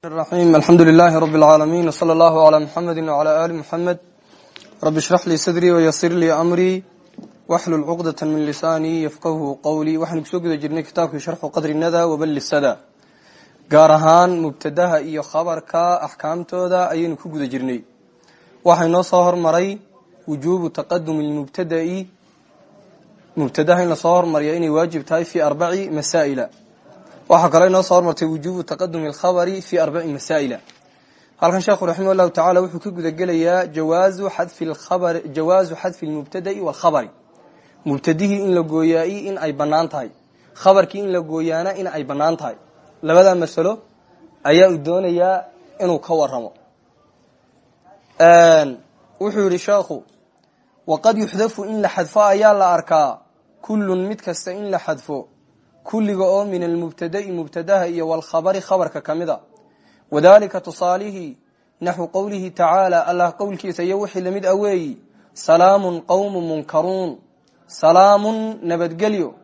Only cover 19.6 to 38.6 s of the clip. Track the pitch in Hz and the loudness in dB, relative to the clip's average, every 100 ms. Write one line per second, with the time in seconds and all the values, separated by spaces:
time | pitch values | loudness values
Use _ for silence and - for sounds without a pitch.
19.6 | 190 202 _ _ _ _ - 147 147 185 | -2 -8 _ _ _ _ -10 -6 -2 -2
20.6 | 165 160 147 175 160 156 151 147 139 - | -4 -8 -6 -4 -4 -4 -4 -6 -8 -8
21.6 | 175 165 165 185 185 _ _ _ _ _ | -4 -4 -4 -8 -10 _ _ _ _ _
22.6 | _ _ _ _ _ _ _ - 139 - | _ _ _ _ _ _ _ -6 -6 -2
23.6 | 156 175 175 156 165 180 170 156 147 170 | 2 2 2 0 2 2 2 -2 -2 -2
24.6 | 165 151 170 160 143 165 170 175 151 147 | -2 0 -2 -4 -4 -4 -2 -2 -2 0
25.6 | 170 185 196 151 143 170 143 135 117 _ | -2 -2 -4 -6 -2 -2 -2 -4 -8 _
26.6 | _ _ _ - - - _ 165 170 160 | _ _ _ -20 -20 -20 _ 4 4 4
27.6 | 185 185 185 180 175 151 160 160 151 185 | 4 4 2 2 2 -4 -4 -6 -8 -10
28.6 | 165 147 185 165 156 139 180 180 175 190 | -10 -8 -6 -6 -8 -4 -2 0 -2 -4
29.6 | 180 175 180 165 165 143 - 156 139 117 | -4 -2 -2 -2 -6 -10 -4 -2 -2 -8
30.6 | _ _ _ _ _ _ _ _ 170 185 | _ _ _ _ _ _ _ _ -2 0
31.6 | 180 196 180 165 190 190 180 175 165 180 | 0 0 0 -4 -2 2 2 2 2 2
32.6 | 180 165 208 175 165 160 180 165 165 180 | 0 -8 -12 -8 -8 -6 -4 0 0 0
33.6 | 175 156 160 170 190 185 196 - 175 - | -2 -6 -2 2 2 0 -8 -6 -8 -6
34.6 | 160 147 - 180 180 165 160 143 160 185 | -10 -10 -6 -2 -2 -4 -6 -6 0 2
35.6 | 185 160 185 180 156 151 147 185 180 202 | 0 -4 -8 -8 -10 -10 -10 -10 -8 -6
36.6 | 175 - 170 151 110 _ _ _ _ _ | -8 -2 0 0 -4 _ _ _ _ _
37.6 | _ _ 151 139 165 160 202 196 196 180 | _ _ -6 -4 -2 0 0 -2 0 -2